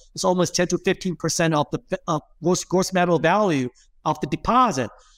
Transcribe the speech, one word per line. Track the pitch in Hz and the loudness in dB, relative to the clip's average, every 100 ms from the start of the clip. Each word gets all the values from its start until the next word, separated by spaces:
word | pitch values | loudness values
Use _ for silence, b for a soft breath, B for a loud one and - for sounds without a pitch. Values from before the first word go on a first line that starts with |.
| - | -18
It's | - | -4
almost | 185 180 170 | 0 2 0
ten | - 180 | 0 -2
to | 175 | 0
fifteen | - 185 190 160 | -2 -2 -2 -4
percent | 165 - 165 | -4 0 0
of | 156 143 | 2 -2
the, | 143 - 185 - | -4 -6 -8 -4
uh, | 156 - - | -4 -4 -6
gross, | 156 180 | 0 0
gross | - 175 185 | 0 -2 0
metal | 185 175 165 | 0 2 2
value | 160 196 208 147 123 - b _ | 2 2 2 0 -2 -8 b _
of | 160 151 | -4 -4
the | 143 | -4
deposit. | 156 - 233 247 139 113 - b | -6 0 2 2 0 -4 -8 b